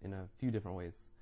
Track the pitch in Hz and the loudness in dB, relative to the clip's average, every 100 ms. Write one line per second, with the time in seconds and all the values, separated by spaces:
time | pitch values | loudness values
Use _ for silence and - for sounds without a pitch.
0 | 98 95 95 - 131 110 98 92 87 - | -4 -2 -4 2 4 4 2 -2 -2 -6
1 | - - | -14 -18